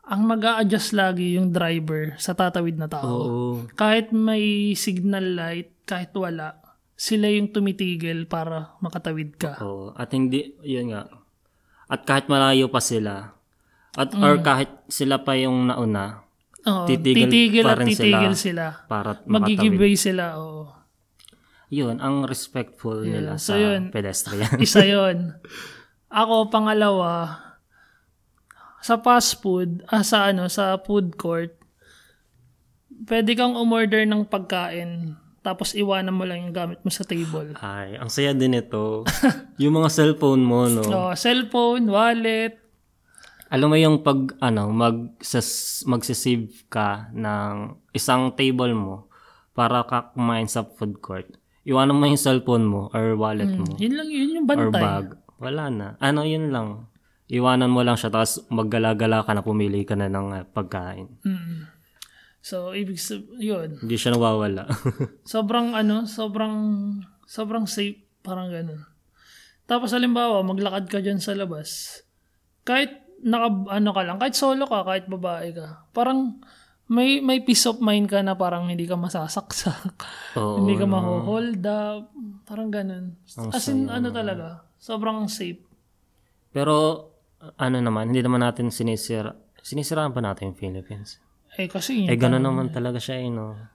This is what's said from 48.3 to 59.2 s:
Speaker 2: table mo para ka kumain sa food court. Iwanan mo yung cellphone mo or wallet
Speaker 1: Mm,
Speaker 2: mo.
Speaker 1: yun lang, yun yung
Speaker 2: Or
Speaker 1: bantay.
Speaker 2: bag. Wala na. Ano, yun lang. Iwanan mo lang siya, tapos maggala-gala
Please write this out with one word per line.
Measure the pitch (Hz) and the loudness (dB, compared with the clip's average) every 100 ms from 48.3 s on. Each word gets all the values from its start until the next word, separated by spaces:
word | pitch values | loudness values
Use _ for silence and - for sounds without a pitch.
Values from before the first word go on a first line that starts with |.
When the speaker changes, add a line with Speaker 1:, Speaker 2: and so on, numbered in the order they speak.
Speaker 2:
table | 123 135 127 123 | 2 0 2 0
mo | 113 98 98 - _ - _ _ | 0 -2 -8 -16 _ -20 _ _
para | - 117 123 | -2 2 2
ka | 117 123 - | 0 -4 -4
kumain | - 120 113 113 | -2 -2 0 -2
sa | 120 | -4
food | 107 - 104 95 | -6 -8 -8 -8
court. | - 92 92 - _ _ | -10 -12 -12 -20 _ _
Iwanan | - 131 139 | 0 2 4
mo | 143 143 | 4 4
yung | 143 | 4
cellphone | 139 127 123 120 | 4 2 4 2
mo | 110 101 101 | 4 0 -2
or | 117 113 110 | -2 0 0
wallet | 110 107 101 | 0 0 0
Speaker 1:
Mm, | - | 0
Speaker 2:
mo. | 170 151 | -4 -2
Speaker 1:
yun | 220 285 | -2 -2
lang, | 311 | -4
yun | 294 285 | -2 -2
yung | 330 277 | 0 0
Speaker 2:
Or | 285 - | 2 2
Speaker 1:
bantay. | 107 | 2
Speaker 2:
bag. | 104 98 98 - - _ | 2 0 -6 -14 -20 _
Wala | 123 147 147 | -6 -6 -4
na. | 113 101 107 | -6 -8 -2
Ano, | 135 147 | 0 2
yun | 156 156 156 | 0 -2 -2
lang. | 127 107 107 117 _ _ _ _ | -2 -4 -8 -14 _ _ _ _
Iwanan | 123 127 127 127 | 2 4 4 4
mo | 123 | 4
lang | 123 117 | 4 2
siya, | 113 | 0
tapos | 110 113 - - | 0 0 -2 -4
maggala-gala | 117 110 113 113 110 113 113 | -2 0 2 2 2 2 2